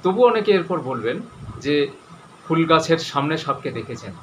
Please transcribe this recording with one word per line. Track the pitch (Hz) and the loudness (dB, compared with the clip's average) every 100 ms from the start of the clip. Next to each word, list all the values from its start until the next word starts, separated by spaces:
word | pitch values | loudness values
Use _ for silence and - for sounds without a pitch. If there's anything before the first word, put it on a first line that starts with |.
তবু | 180 190 247 | 0 4 4
অনেকে | 226 208 190 | 4 2 2
এরপর | 165 175 131 | 2 -4 -4
বলবেন | 127 110 160 - - - 113 | -4 -4 -4 -10 -16 -16 -8
যে | 135 147 139 - - - - - | 0 0 0 -6 -20 -20 -20 -20
ফুল | - 160 165 | -2 0 4
গাছের | 160 160 160 - | 4 4 0 0
সামনে | - 143 156 | -4 -2 -4
সাপকে | 143 131 135 117 | -4 -6 -6 -8
দেখেছেন | 110 117 110 87 | -10 -12 -12 -16